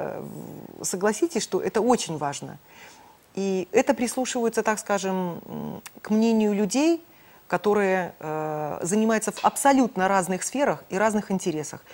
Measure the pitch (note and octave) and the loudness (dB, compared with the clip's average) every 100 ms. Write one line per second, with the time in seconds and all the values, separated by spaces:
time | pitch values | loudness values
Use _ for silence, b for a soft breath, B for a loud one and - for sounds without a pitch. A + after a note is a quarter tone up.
0 | - - - - - D#3 - - - F#3 | -6 -8 -10 -12 -14 -14 -16 -10 -6 0
1 | G3+ G#3+ E4 A3 - F#3+ - A3 A3+ A#3+ | 0 2 0 -2 -2 -2 0 0 4 2
2 | - D#3 D3 C#3+ C3+ - B B B B | 2 -4 -6 -6 -12 -16 B B B B
3 | B B _ - G3 F#3+ - A3+ C4+ A#3+ | B B _ -6 -2 -2 0 0 2 2
4 | A#3+ - B3+ B3+ A#3 A3+ G#3+ G#3+ - G3+ | 0 -2 -2 0 0 0 -2 -2 -2 -2
5 | F#3+ F#3+ F3+ E3 - - D3 - - - | 0 -2 -4 -6 -10 -10 -8 -10 -14 -18
6 | - G#3+ A3+ A3+ G#3+ G3+ G#3 B3+ D#4 E4 | 0 2 4 4 4 2 2 2 2 2
7 | - B B B _ F3 G#3 G#3 G3 F#3+ | -4 B B B _ -2 2 2 4 2
8 | E3+ - D#3 D#3 D#3 D3+ D3+ - E3+ G#3+ | -2 -6 -6 -4 -4 -4 -6 -6 0 2
9 | A3 A3 - - - - C#4 C4+ A#3+ - | 4 2 0 0 0 4 4 6 4 2
10 | F#3 G3 F3 F#3 - - C#4 D#3 - F#3+ | 2 2 2 -2 -4 0 0 0 -4 0
11 | A3 G#3+ G3+ F#3+ F#3 D#3 D3 - - | 2 2 -2 -2 -2 -4 -6 -12 -18